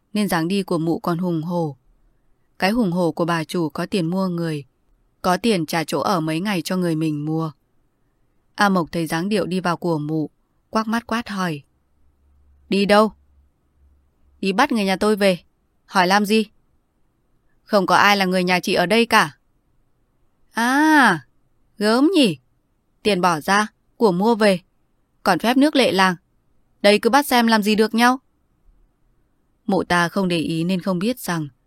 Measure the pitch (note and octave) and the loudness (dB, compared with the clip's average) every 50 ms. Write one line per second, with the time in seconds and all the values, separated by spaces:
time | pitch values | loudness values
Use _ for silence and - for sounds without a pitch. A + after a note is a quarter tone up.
0 | _ _ - G#3 G#3 F#3+ F#3 E3+ D#3+ E3+ G3 G3+ F#3 - F3+ D#3+ D#3+ E3+ D#3+ - | _ _ -4 -4 -2 -2 -2 -2 -2 -2 -2 -4 -2 -2 -4 -2 -2 -2 -4 -4
1 | - F3+ E3+ E3 F#3 F3+ E3+ D#3+ D3+ E3+ F3 F3 E3 D3+ C#3 - _ _ _ _ | -4 -4 -4 -4 -4 -4 -4 -4 -4 -4 -4 -4 -4 -6 -8 -12 _ _ _ _
2 | _ _ _ _ _ _ _ _ _ _ _ _ F#3 F#3+ A3 B3+ A#3 F3+ E3 F3+ | _ _ _ _ _ _ _ _ _ _ _ _ -2 -2 0 0 0 0 0 0
3 | F3+ E3 D3+ - E3+ E3 E3+ E3 D#3 - - F3+ E3+ D3 - - E3+ F3 - G3+ | -2 -2 -2 -2 -2 -2 -2 -4 -4 -4 -4 -4 -4 -4 -4 -8 -8 -4 -4 -2
4 | E3 D#3+ F3+ F#3+ F#3+ F#3 F3 E3+ E3+ E3 D#3 D3 C#3 - _ _ _ _ _ _ | -2 -2 -2 -2 -2 -4 -4 -4 -6 -6 -6 -8 -10 -14 _ _ _ _ _ _
5 | _ _ _ _ - F#3+ F3+ F3+ - A#3 G#3+ F3+ D#3+ - - E3+ D#3 - - D3 | _ _ _ _ -2 -2 -2 0 0 0 0 0 -2 -4 -4 -6 -4 -4 -4 -4
6 | - - F#3+ E3+ D#3 D#3+ D#3 D#3+ F#3 G#3+ G3+ F3 D#3 - F#3+ F#3 F3+ E3+ D#3+ D#3 | -2 -2 -2 -2 -2 -4 -4 -4 -4 -4 -4 -4 -4 -4 -4 -2 -2 -2 -2 -2
7 | D#3+ D#3+ D3+ D3 D3 D#3 D#3 D#3+ D#3+ D#3+ - _ _ _ _ _ _ _ _ _ | -2 -4 -4 -4 -6 -4 -4 -4 -4 -6 -8 _ _ _ _ _ _ _ _ _
8 | _ _ _ _ _ _ _ _ _ _ _ - G#3 G3+ F#3+ F3+ E3 C#3+ - E3+ | _ _ _ _ _ _ _ _ _ _ _ -2 0 2 2 0 -2 -4 -6 -6
9 | E3 D#3 E3+ E3 E3+ G3+ G#3+ G3 - E3 F3+ F#3 F3 F3+ E3+ - - F3 E3 D3+ | -6 -4 -4 -4 -4 -2 -2 -2 -2 -2 -4 -4 -2 -4 -4 -4 -2 -4 -2 -2
10 | D3 D3 D#3+ D#3+ D3+ C#3+ - _ _ _ _ _ _ _ - A3 A3 A3 A3 A#3 | -4 -4 -4 -4 -4 -6 -10 _ _ _ _ _ _ _ -4 -4 -4 -2 -4 -6
11 | - - A3+ A#3 A#3+ - G3+ F#3+ F#3 F3 D#3 C#3+ - _ _ _ _ _ _ _ | -4 -4 -6 -6 -6 -8 -8 -6 -6 -6 -6 -8 -12 _ _ _ _ _ _ _
12 | _ _ _ _ _ _ _ _ _ _ _ _ _ _ F#3 G3 G3+ F#3 G3+ G#3 | _ _ _ _ _ _ _ _ _ _ _ _ _ _ -2 0 2 4 4 4
13 | A3 G#3 - _ _ _ _ _ _ _ _ _ _ _ _ _ _ _ _ _ | 4 2 -2 _ _ _ _ _ _ _ _ _ _ _ _ _ _ _ _ _
14 | _ _ _ _ _ _ _ _ - F#3+ F#3+ G3+ C4 D4+ C4 A3+ G3 F#3+ F#3+ F3+ | _ _ _ _ _ _ _ _ -4 -2 0 0 0 2 0 -2 0 0 0 0
15 | G#3+ G#3+ G#3+ G3 G3+ G3 F3+ E3+ - _ _ _ _ _ _ _ _ _ - G3 | 0 0 2 2 2 2 2 0 -6 _ _ _ _ _ _ _ _ _ 0 2
16 | F3+ F3+ F#3+ G#3 G#3 F#3+ G#3+ A3 G#3+ - _ _ _ _ _ _ _ _ _ _ | 2 4 2 2 2 2 2 0 0 -2 _ _ _ _ _ _ _ _ _ _
17 | _ _ _ _ _ _ _ _ _ _ _ _ _ _ - G3+ F#3 - F3+ D3+ | _ _ _ _ _ _ _ _ _ _ _ _ _ _ 0 0 2 4 2 4
18 | - G3+ G3+ G3+ G3 F3+ F#3 F#3 F3+ F3+ F#3 F3+ - - F#3 - F3+ F3 G#3 A3+ | 4 4 4 2 0 0 0 0 0 0 0 -2 -2 -2 -2 -2 0 0 2 0
19 | A#3 A3 A3+ G#3+ F3+ D3 - _ _ _ _ _ _ _ _ _ _ _ _ _ | 2 2 2 2 2 0 -4 _ _ _ _ _ _ _ _ _ _ _ _ _
20 | _ _ _ _ _ _ _ _ _ _ _ A3 A#3 B3 C4 C#4+ D4+ D#4 D#4 D4 | _ _ _ _ _ _ _ _ _ _ _ -4 -2 0 2 2 4 4 4 4
21 | B3+ A3 F3 D3+ - _ _ _ _ _ _ _ _ _ _ _ G#3 G#3+ A3 B3 | 4 4 2 0 -4 _ _ _ _ _ _ _ _ _ _ _ 0 2 2 4
22 | C#4+ E4+ G4 D#4+ C4+ G3 D3+ - _ _ _ _ _ _ _ _ _ _ _ _ | 2 2 4 4 2 2 2 -4 _ _ _ _ _ _ _ _ _ _ _ _
23 | _ G#3+ G3+ F3+ F3 F3+ E3+ D3+ C3+ - F#3+ G3+ G#3+ G#3+ - _ _ _ _ _ | _ -2 0 2 0 0 0 -2 -2 0 0 0 0 -2 -6 _ _ _ _ _
24 | A#3 G#3 F3 F3 G3+ A3+ A#3+ G#3 A3 G#3 F#3+ F3 - _ _ _ _ _ _ _ | 0 2 2 2 2 0 2 2 2 2 2 0 -4 _ _ _ _ _ _ _
25 | _ _ _ _ _ G#3 F#3 D#3 - A3 B3+ C4+ C4+ D4+ D#4 C#4 A#3+ F#3 - F#3+ | _ _ _ _ _ 0 0 0 0 0 2 2 2 2 4 2 2 2 2 2
26 | F#3+ F#3 F3+ - _ _ _ _ _ _ _ _ _ _ _ _ - G3+ G#3 G#3 | 2 2 0 -2 _ _ _ _ _ _ _ _ _ _ _ _ 4 4 4 4
27 | - A3+ G#3 C#4+ C#4+ - C4 A#3+ A#3 A3+ A3+ G#3+ G3 G#3+ G#3+ G3+ A3 G#3 - A3+ | 2 2 2 2 2 2 2 2 4 4 2 2 2 2 2 2 0 0 2 2
28 | A#3+ B3 B3+ C4+ - _ _ _ _ _ _ _ _ _ _ _ _ _ _ _ | 2 2 2 0 -8 _ _ _ _ _ _ _ _ _ _ _ _ _ _ _
29 | _ _ _ _ _ _ _ _ _ _ _ _ _ - G3 F3+ - - F3 F3 | _ _ _ _ _ _ _ _ _ _ _ _ _ -2 -2 -2 0 0 0 0
30 | E3+ E3 - G3+ G3 F3+ F3 E3+ D3 - E3 D#3+ E3+ F3 F#3+ F3 D#3+ G3+ F#3 F3 | 0 0 -2 -2 -2 -2 -2 -2 -2 -4 -4 -4 -2 -2 -2 -4 -2 -4 -4 -2
31 | F#3 A#3 B3+ - - - F3 E3 D3+ C#3+ - _ _ | -2 -4 -6 -6 -6 -6 -6 -6 -6 -8 -12 _ _